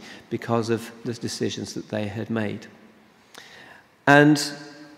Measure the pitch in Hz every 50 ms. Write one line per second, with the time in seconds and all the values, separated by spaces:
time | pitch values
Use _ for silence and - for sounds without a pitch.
0 | - - - - - - 117 117 - - 117 117 110 113 117 110 113 - - -
1 | - 127 117 - - 113 - - 117 104 - 110 104 - - - - - 110 107
2 | 107 104 101 113 104 - 113 113 107 101 107 107 - - - - - - - -
3 | - _ _ - - _ - - - - - - - - - - - _ _ _
4 | - 143 143 143 147 151 151 143 - - - - - - - - - - -